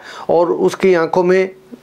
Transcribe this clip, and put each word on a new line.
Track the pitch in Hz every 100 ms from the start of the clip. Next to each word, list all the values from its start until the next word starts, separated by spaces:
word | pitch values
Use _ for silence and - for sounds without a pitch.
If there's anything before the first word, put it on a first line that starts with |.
| - - -
और | 165 170
उसकी | - 180 - 190
आंखों | 175 160 185
में | 180 185 190 - - -